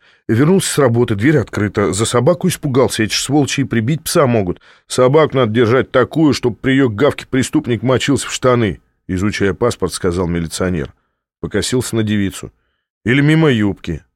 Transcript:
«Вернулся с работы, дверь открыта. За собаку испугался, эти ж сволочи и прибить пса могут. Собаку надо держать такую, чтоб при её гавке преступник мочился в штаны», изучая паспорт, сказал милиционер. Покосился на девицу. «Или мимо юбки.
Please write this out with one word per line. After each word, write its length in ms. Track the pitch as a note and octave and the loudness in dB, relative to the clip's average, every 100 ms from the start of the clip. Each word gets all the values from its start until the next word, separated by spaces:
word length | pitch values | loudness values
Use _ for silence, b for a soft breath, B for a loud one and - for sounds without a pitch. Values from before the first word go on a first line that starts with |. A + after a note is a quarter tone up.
| b b b | b b b
«Вернулся 460 | A2+ D3+ F#3+ - | 2 4 2 0
с 60 | - | 0
работы, 360 | C3 A#2 A#2+ | 2 2 0
дверь 240 | G2+ B2+ D3+ | 0 2 2
открыта. 540 | G2 - G2+ G#2+ F#2+ | 0 -4 -2 0 -2
За 120 | F#2 | -2
собаку 440 | A2+ A#2+ C3 F3 F#3 | -2 0 0 0 -2
испугался, 560 | - D3 C3+ A2+ - | -4 -2 0 0 0
эти 100 | G#2+ | -4
ж 60 | - | -4
сволочи 400 | - D3 C3+ - | -2 0 0 -2
и 40 | |
прибить 380 | B2+ A2+ A2 D#3 | -2 -2 -2 -4
пса 240 | - F3 C3+ | -2 0 2
могут. 340 | A#2 F2+ - b b b | 2 -2 -6 b b b
Собаку 500 | - B2+ D3+ D3+ C3+ | 2 4 4 2 2
надо 160 | A#2 | 0
держать 380 | A2 A2 B2+ - | 2 2 2 2
такую, 440 | C3 A#2 D#3+ D#3 | 0 0 2 2
чтоб 240 | A#2 B2 - | 2 -2 -2
при 140 | C3 | 0
её 160 | C3+ C3 | 2 0
гавке 380 | G2+ C#3 - - | 2 0 0 -4
преступник 560 | C3 A#2+ D#3 A#2+ A2+ | -4 -2 -2 -2 -2
мочился 440 | A#2 B2 - B2+ - | 0 0 0 -2 -4
в 60 | |
штаны», 480 | - B2+ B2 G#2+ - _ _ - | -2 0 2 0 -4 _ _ -8
изучая 480 | F#2 G#2 - G2 | -4 -2 -2 -2
паспорт, 380 | F2 A#2 - F2+ | 0 -2 -2 -6
сказал 340 | - F#2+ E2+ E2+ | -4 -4 -2 -2
милиционер. 680 | E2+ D#2+ - F#2 F2 C2 _ _ _ _ _ | -4 -4 -4 -4 -4 -8 _ _ _ _ _
Покосился 560 | E2+ G#2 - C3 - A2+ | -6 -4 -2 -4 -2 -4
на 60 | |
девицу. 500 | G#2+ G#2 G2 - - _ _ _ _ _ | -2 -2 -4 -6 -16 _ _ _ _ _
«Или 160 | G#2 C3+ | -2 2
мимо 300 | D3 D#3+ D#3+ | 4 4 4
юбки. 540 | A#2 G#2 F2+ - D2+ _ | 2 0 -2 -8 -10 _